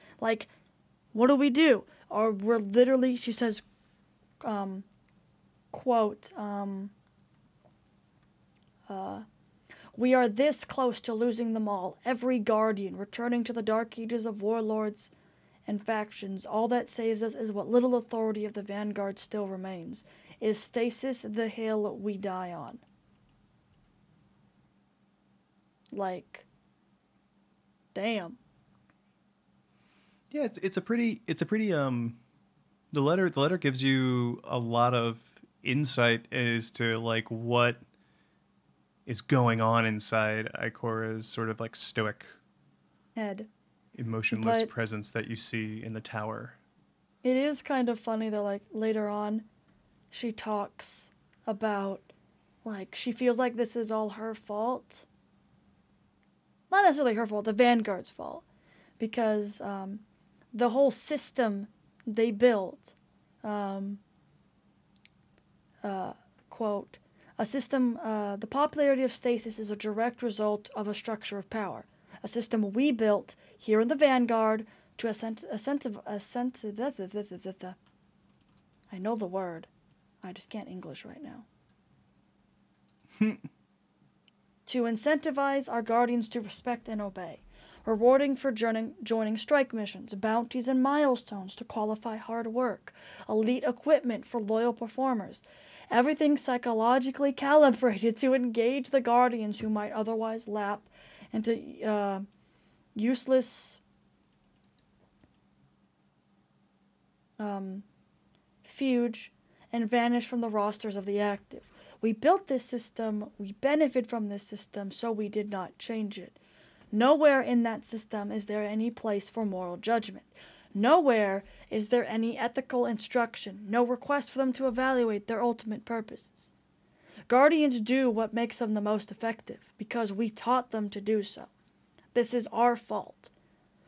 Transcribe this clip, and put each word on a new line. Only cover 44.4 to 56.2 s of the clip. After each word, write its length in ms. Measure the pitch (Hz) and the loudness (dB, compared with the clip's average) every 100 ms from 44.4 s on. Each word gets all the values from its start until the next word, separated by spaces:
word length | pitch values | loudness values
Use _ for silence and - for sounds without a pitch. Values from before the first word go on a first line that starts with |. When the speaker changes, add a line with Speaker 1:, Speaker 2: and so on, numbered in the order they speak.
| 226 226 | 2 2
Speaker 1:
But 80 | 226 | 0
Speaker 2:
presence 400 | - 110 107 104 | -2 -4 -4 -6
that 160 | 117 - | -6 -6
you 80 | 110 | -8
see 460 | - 113 107 107 | -6 -6 -6 -8
in 100 | 110 | -10
the 80 | 110 | -10
tower. 520 | - 113 107 110 127 - _ _ _ _ _ _ | -8 -8 -6 -8 -12 -20 _ _ _ _ _ _
Speaker 1:
it 120 | 247 254 | 0 0
is 280 | 294 294 | 0 -4
kind 260 | - 269 240 | -4 -2 0
of 100 | 226 | -2
funny 300 | - 220 220 | -4 -4 -4
that, 120 | 214 | -4
like, 200 | 202 202 - | -4 -6 -8
later 380 | 214 220 220 208 | -4 -2 0 -2
on, 340 | 208 208 220 - _ _ _ _ _ _ | -2 -2 -4 -6 _ _ _ _ _ _
she 200 | - 240 | -8 -8
talks 800 | 220 220 208 202 - - - - _ _ _ - | -6 -4 -4 -4 -10 -12 -12 -14 _ _ _ -8
about, 540 | 208 220 202 196 196 _ _ _ _ _ _ | -4 -2 -2 -4 -8 _ _ _ _ _ _
like, 300 | 233 202 190 - | -10 -10 -10 -8
she 160 | 247 | -6
feels 280 | 226 247 233 | 0 2 2
like 160 | 247 240 | 0 0
this 200 | 233 240 | -4 -4
is 160 | 220 | -2
all 180 | 220 214 | -2 -2
her 240 | 208 220 220 | -6 -10 -10
fault. 680 | - 208 226 262 - - - _ _ _ _ _ _ _ _ _ _ _ | -6 -4 -2 -4 -8 -20 -20 _ _ _ _ _ _ _ _ _ _ _